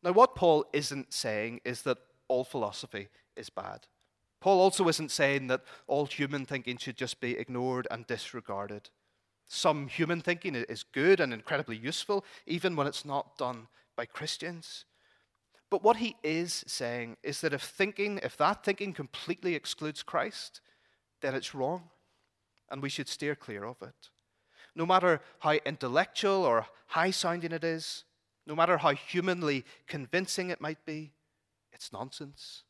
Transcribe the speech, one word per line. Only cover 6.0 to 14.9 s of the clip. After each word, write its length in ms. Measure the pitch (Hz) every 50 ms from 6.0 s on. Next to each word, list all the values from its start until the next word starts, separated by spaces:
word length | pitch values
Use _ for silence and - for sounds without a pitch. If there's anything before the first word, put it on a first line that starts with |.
| 147
human 400 | 135 - - 143 139 143 143 131
thinking 320 | - 143 135 120 123 123
should 180 | 117 - - 120
just 240 | - 127 120 - _
be 180 | - 120 123
ignored 500 | - 117 - 127 123 123 131 127 127 123 -
and 160 | - 117 117
disregarded. 840 | - 120 107 - - - 120 107 - 101 98 101 104 104 104 _ - _ _ _ _ _ _ _ _ _ _ _
Some 400 | - - - - 170 151 151 143
human 340 | 127 - - 165 151 170 170
thinking 340 | 151 - 175 170 - 185 143
i-, 100 | 120 117 -
is 140 | 113 - -
good 360 | _ - 135 143 180 196 180
and 140 | 165 131 120
incredibly 420 | 110 - - 160 139 147 - 113
useful, 480 | 110 113 135 165 - - - 208 196 - - - - _
even 320 | - 160 175 - 190 175
when 100 | 151 143
it's 160 | 143 147 - -
not 340 | 147 139 139 - - _
done 300 | - 135 123 127 113 110 - _ _ _ _ _
by 80 | - 120
Christians. 800 | - _ - 151 156 - - - 170 175 170 160 - - - - _